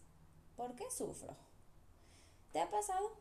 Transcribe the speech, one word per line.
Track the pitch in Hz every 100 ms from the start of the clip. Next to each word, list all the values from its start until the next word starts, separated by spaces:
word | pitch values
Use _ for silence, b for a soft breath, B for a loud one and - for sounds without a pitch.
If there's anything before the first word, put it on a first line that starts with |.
| - - - - - -
¿por | 247 247
qué | 480 -
sufro? | - - - - - - - - - - B B B B B
¿Te | -
ha | 349
pasado | 403 403 370 415 -